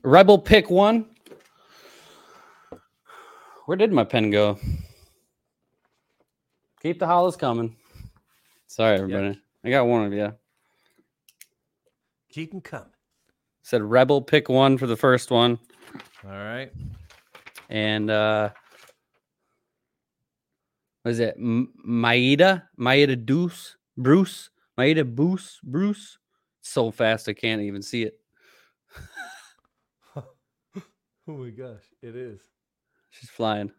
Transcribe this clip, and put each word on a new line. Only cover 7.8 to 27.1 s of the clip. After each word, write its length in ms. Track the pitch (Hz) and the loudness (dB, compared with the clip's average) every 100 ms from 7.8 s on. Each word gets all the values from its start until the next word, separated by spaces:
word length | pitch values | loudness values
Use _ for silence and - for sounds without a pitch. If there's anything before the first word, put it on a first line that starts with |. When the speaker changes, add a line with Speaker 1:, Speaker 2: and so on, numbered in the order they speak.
| _ - - _ _ _ _ _ _ | _ -20 -20 _ _ _ _ _ _
Speaker 1:
Sorry, 300 | - 113 98 | 0 2 2
Speaker 2:
Yeah. 60 | |
Speaker 1:
everybody. 360 | 95 98 98 101 _ _ | -2 -4 -6 -8 _ _
I 60 | 113 | -2
got 160 | 135 120 | 0 2
one 180 | 120 | 0
of 80 | 104 | -2
you. 220 | 101 104 110 _ _ _ _ _ _ _ _ _ _ - _ _ _ _ _ _ _ _ | -6 -8 -10 _ _ _ _ _ _ _ _ _ _ -20 _ _ _ _ _ _ _ _
Speaker 2:
Keep 240 | 151 160 | -16 -14
'em 60 | 190 | -16
coming. 320 | - 131 95 _ _ _ _ _ _ _ | -16 -20 -20 _ _ _ _ _ _ _
Speaker 1:
Said 200 | - 123 | -6 -6
Rebel 400 | 104 123 131 143 | 2 2 4 2
pick 260 | 127 151 143 | 2 0 2
one 300 | 131 135 131 | 2 4 2
for 80 | 127 | -2
the 100 | 110 | 0
first 340 | 135 123 - | 2 2 2
one. 280 | 120 120 120 _ _ - - - _ | 2 2 0 _ _ -20 -20 -20 _
Speaker 2:
All 60 | 98 | -18
right. 400 | 98 104 120 135 - - - - _ _ - - - _ | -14 -12 -12 -14 -16 -18 -18 -20 _ _ -20 -20 -20 _
Speaker 1:
And, 400 | 110 107 107 107 | -6 -4 -4 -2
uh, 400 | 107 107 107 104 - _ _ - _ _ _ _ _ _ _ _ _ _ _ _ _ _ _ _ _ _ _ _ _ | 0 0 0 -4 -8 _ _ -20 _ _ _ _ _ _ _ _ _ _ _ _ _ _ _ _ _ _ _ _ _
what 80 | 120 | -8
is 60 | 117 | -4
it? 140 | 113 - | -4 -4
M-, 360 | 120 113 127 _ - | -4 -4 -4 _ -6
Maeda? 840 | 117 117 120 127 143 185 185 _ - | -2 2 2 2 4 4 2 _ -6
Maeda 380 | 120 135 143 127 113 | 0 2 2 0 -2
Deuce? 500 | 143 175 - - _ _ - | -2 -2 -8 -20 _ _ -6
Bruce? 540 | 127 170 185 - - _ _ - | 2 2 2 -8 -20 _ _ -2
Maida 240 | 131 160 | 0 0
Bruce, 560 | 131 117 165 185 - - | -2 -2 -2 -4 -10 -20
Bruce. 540 | 139 143 202 202 - _ _ _ _ _ | -10 -6 -6 -6 -14 _ _ _ _ _
So 280 | - - 113 | -8 -4 -4
fast, 380 | - 113 | -2 -2